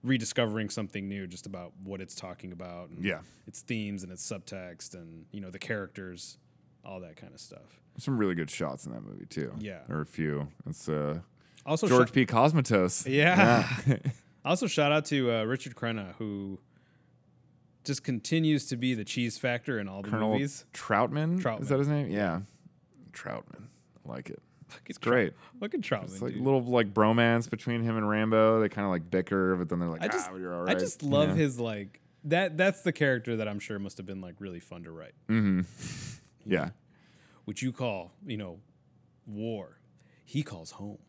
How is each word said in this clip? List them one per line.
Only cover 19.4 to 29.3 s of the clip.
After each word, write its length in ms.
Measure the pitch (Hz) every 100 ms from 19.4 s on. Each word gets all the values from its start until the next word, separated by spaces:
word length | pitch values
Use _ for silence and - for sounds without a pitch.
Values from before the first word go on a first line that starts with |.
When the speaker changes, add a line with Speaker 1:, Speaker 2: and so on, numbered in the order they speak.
| 127 120 - 117
Speaker 1:
in 80 | 98
all 140 | 98
the 60 | 101
Speaker 2:
Colonel 220 | 110 110
Speaker 1:
movies. 320 | 120 143 - -
Speaker 2:
Troutman? 680 | - - 104 117 143 160 180
Speaker 1:
Troutman. 220 | 120 107
Speaker 2:
Is 60 | 135
that 100 | 135
his 80 | 143
name? 220 | 147 123
Yeah. 300 | 101 98 82 101 _ - _ _ - -
Troutman. 520 | - - 57 - - 113 _ _ _
I 40 | -
like 220 | 64 -
it. 100 | - _ _ -
Speaker 1:
Fucking 160 | - -
Speaker 2:
It's 100 | -
great. 340 | 120 123 92
Speaker 1:
Tra-, 260 | - - -
fucking 220 | 208 330
Trautman, 220 | - 107
Speaker 2:
It's 180 | 87 95
like 120 | 123
Speaker 1:
dude. 80 | 127
Speaker 2:
little, 200 | 127 135
like, 280 | 120 123 101
bromance 560 | 104 107 117 117 117 113
between 340 | 110 - 117
him 140 | 117 113
and 120 | 104
Rambo. 520 | 107 110 110 110 113
They 80 | 104
kinda, 200 | - 101
like, 220 | 87 82
bicker, 440 | 92 90